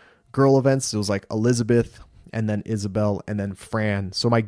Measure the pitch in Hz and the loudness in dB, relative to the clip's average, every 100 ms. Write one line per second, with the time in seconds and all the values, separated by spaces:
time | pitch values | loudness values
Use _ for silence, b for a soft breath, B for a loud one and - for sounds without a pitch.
0 | b b b - 139 135 135 135 - 107 | b b b 2 4 4 4 2 0 -4
1 | 98 98 - 113 117 117 113 117 113 - | -2 -4 -4 -2 2 2 2 2 0 -6
2 | - - - 110 107 104 - 110 101 104 | -20 -20 -12 -4 -2 -4 -4 -6 -4 -2
3 | 107 101 - 104 98 92 - 113 107 101 | -2 -2 -4 -6 -6 -8 -8 -4 -2 -2
4 | 95 - 120 117 | -4 -2 0 0